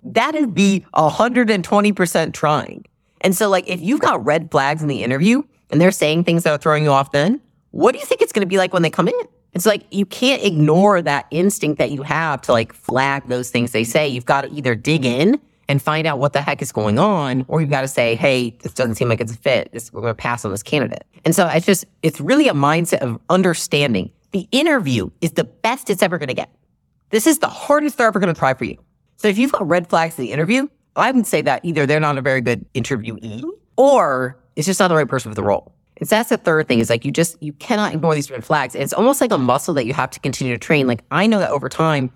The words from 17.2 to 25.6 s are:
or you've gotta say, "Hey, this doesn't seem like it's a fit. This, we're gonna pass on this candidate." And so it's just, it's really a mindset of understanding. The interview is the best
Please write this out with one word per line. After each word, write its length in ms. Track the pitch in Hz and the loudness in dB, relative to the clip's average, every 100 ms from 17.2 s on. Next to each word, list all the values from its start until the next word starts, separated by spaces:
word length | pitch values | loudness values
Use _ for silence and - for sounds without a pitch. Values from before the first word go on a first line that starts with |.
| 139 131 131 | -2 -4 -2
or 120 | 160 | -2
you've 80 | 147 | 0
gotta 200 | 143 135 | -2 -2
say, 260 | 143 117 | 0 0
"Hey, 420 | 117 143 131 120 - | 2 2 0 -2 -6
this 100 | - | -8
doesn't 220 | - 123 | -4 -4
seem 140 | 107 120 | -2 -2
like 120 | 110 | -2
it's 120 | 117 | -4
a 40 | 113 | -4
fit. 340 | 151 117 - | 0 0 -2
This, 200 | 117 117 | -10 -14
we're 100 | - | -8
gonna 120 | 117 | -6
pass 300 | 110 123 120 | -4 -4 -4
on 80 | 107 | -6
this 100 | 98 | -8
candidate." 400 | - 151 113 - - _ | -4 -4 -4 -6 -16 _
And 100 | - | -2
so 140 | 170 170 | 0 2
it's 180 | 151 175 | 2 2
just, 180 | 190 - _ | 0 -4 _
it's 160 | 160 - | -4 -2
really 260 | 143 277 277 | 2 2 4
a 80 | |
mindset 440 | 151 139 160 170 - | 2 2 2 0 -2
of 200 | 127 113 - | -2 -6 0
understanding. 840 | 180 185 160 - 147 143 101 92 - _ | 2 2 0 -2 0 0 -2 -4 -12 _
The 160 | 196 - | -8 -2
interview 580 | 254 330 277 143 120 90 - | 0 2 0 0 -2 -4 -6
is 120 | 165 | -4
the 100 | - | -2
best 480 | - _ | -4 _